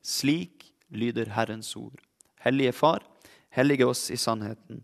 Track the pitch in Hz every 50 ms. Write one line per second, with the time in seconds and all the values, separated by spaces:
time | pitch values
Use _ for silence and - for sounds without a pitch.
0 | _ - - - - 139 147 170 180 - _ _ - - _ _ _ _ - 107
1 | 113 120 113 117 113 107 107 120 113 110 107 110 110 - - 107 117 - 131 -
2 | _ _ _ _ - _ _ _ - 123 127 139 139 123 123 - - 151 175 196
3 | - - _ _ _ - - _ _ _ - - 127 143 143 135 123 123 123 -
4 | - - - 120 - - 113 110 107 104 110 - _ _ 110 110